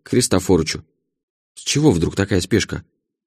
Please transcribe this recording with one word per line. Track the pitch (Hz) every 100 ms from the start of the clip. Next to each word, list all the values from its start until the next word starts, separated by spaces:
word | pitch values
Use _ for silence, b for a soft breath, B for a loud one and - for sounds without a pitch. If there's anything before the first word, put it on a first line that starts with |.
к | -
Христофорычу. | 120 - 92 - 87 78 - - _ _ _ _ _ _ -
С |
чего | - 139 151
вдруг | 87 - -
такая | 98 92
спешка? | - 107 - - - _ _ _